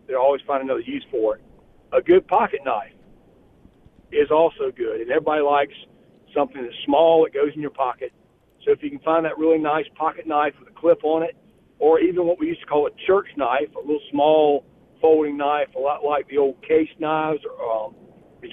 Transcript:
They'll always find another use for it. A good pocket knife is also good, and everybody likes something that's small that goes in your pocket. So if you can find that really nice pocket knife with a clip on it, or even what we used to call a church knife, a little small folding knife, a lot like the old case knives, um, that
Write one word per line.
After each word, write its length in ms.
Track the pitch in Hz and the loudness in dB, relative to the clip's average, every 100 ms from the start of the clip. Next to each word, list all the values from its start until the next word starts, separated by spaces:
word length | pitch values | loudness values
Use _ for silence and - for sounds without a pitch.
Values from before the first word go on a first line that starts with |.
| - | -6
They'll 120 | 131 | 0
always 240 | 135 135 - | 2 0 -2
find 160 | 135 | -6
another 180 | 135 120 | -4 -6
use 240 | 120 139 - | -6 -12 -8
for 260 | - 107 107 | -2 -2 -4
it. 60 | _ _ _ _ _ | _ _ _ _ _
A 80 | 131 | -2
good 260 | 143 180 - | 4 2 4
pocket 340 | 190 208 - | 0 0 -4
knife 280 | 131 110 98 _ _ - _ _ _ _ _ _ _ _ _ | -4 -6 -8 _ _ -20 _ _ _ _ _ _ _ _ _
is 200 | 147 143 | -2 0
also 400 | 156 165 - 135 | 2 2 0 -8
good, 260 | 127 113 110 | -6 -6 -6
and 100 | 117 | -4
everybody 320 | 151 151 151 | -2 -2 0
likes 320 | 143 143 - - - _ _ _ _ | 2 0 -2 -8 -20 _ _ _ _
something 280 | 147 135 139 | -4 -4 -6
that's 120 | 120 - - | -14 -10 0
small 380 | 143 165 165 | 4 6 6
that 100 | 160 | 2
goes 160 | 139 147 | 0 -4
in 60 | 151 | -4
your 100 | 143 | -10
pocket. 420 | - 127 - 127 - _ _ _ _ | -4 -6 -4 -12 -14 _ _ _ _
So 80 | - | -2
if 100 | 143 | -2
you 80 | 147 | -4
can 80 | 139 | -6
find 240 | 160 165 160 | -2 0 0
that 100 | 151 | -2
really 220 | 160 160 | 0 2
nice 280 | 151 156 147 | 0 -2 -4
pocket 320 | - 156 - 160 | -6 -6 -6 -4
knife 280 | 147 147 - | -2 -2 -4
with 100 | - | -18
a 40 | |
clip 320 | - 165 156 | -2 0 2
on 180 | 151 160 | 0 -2
it, 140 | 170 - _ _ _ _ | -4 -10 _ _ _ _
or 200 | 151 165 | 2 4
even 260 | 175 175 170 | 2 0 -2
what 120 | 180 | -2
we 80 | 160 | -4
used 140 | 165 | -6
to 60 | - | -4
call 200 | 147 147 | -2 -2
a 40 | - - | -4 0
church 220 | 196 - 143 | 0 0 -6
knife, 320 | 123 131 147 | -2 -2 -4
a 60 | - | -8
little 200 | 143 151 - | -6 -6 -4
small 540 | 143 147 156 151 143 - _ _ _ | 0 4 4 4 0 -4 _ _ _
folding 360 | 160 156 151 143 | 4 4 2 -2
knife, 320 | 143 147 139 131 | -2 -2 -4 -4
a 20 | |
lot 260 | 139 151 | -4 -2
like 240 | 147 147 - | -2 -4 -2
the 100 | 139 | 0
old 240 | 139 - | 0 -2
case 280 | - 160 156 - | 0 0 0 -4
knives, 420 | 156 156 156 151 - - | -4 -2 -2 -4 -8 -10
um, 340 | 120 110 107 - - _ _ _ | -6 -6 -6 -14 -20 _ _ _
that 100 | 117 | -14